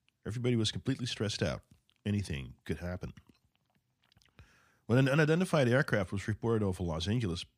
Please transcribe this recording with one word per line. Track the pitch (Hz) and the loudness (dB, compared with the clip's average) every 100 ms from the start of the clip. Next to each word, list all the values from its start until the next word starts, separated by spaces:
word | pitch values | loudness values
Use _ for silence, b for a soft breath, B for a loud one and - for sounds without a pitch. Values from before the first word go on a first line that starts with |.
| _ _ 113 | _ _ -8
Everybody | 117 123 117 | -4 0 2
was | 107 | 0
completely | - - 135 123 | -2 -4 -4 -4
stressed | - 104 - | -4 -4 -2
out. | 92 62 - - _ _ 104 | -2 -2 -10 -20 _ _ -2
Anything | 104 90 73 64 - | -2 -2 -6 -8 -12
could | - 82 | -8 -6
happen. | 87 90 - - _ _ _ _ _ _ _ _ _ _ _ b b b b b - | -6 -8 -10 -12 _ _ _ _ _ _ _ _ _ _ _ b b b b b 2
When | 120 | 4
an | 135 | 4
unidentified | 143 151 160 185 160 123 | 4 4 4 2 2 4
aircraft | 127 151 107 92 | 4 2 0 0
was | 98 - | -4 -4
reported | 98 113 113 | -4 0 0
over | 101 90 | 0 -2
Los | 87 80 82 | -4 -4 -2
Angeles, | 120 104 82 - | -2 -2 -4 -8